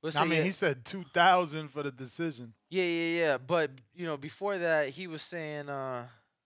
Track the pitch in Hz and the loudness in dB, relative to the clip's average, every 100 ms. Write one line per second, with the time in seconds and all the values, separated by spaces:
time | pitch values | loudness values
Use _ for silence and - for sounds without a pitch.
0 | 156 147 165 160 175 190 175 131 - 196 | -2 2 4 4 2 2 0 0 -6 -10
1 | 175 175 175 180 170 156 151 143 143 127 | -2 6 8 6 4 -4 -8 -6 -6 -6
2 | 127 - 165 120 117 - _ 180 175 170 | -8 -4 -4 -6 -12 -20 _ 0 0 0
3 | 165 170 160 131 131 170 147 131 - 175 | 0 2 2 2 2 0 0 -4 -20 -10
4 | 165 147 147 - 202 190 170 156 143 139 | -6 -6 -8 -6 -4 -2 2 2 2 -4
5 | 185 156 - 175 156 147 143 139 131 123 | -8 -6 -6 -6 -6 -6 -6 -6 -6 -6
6 | 120 - _ _ | -10 -16 _ _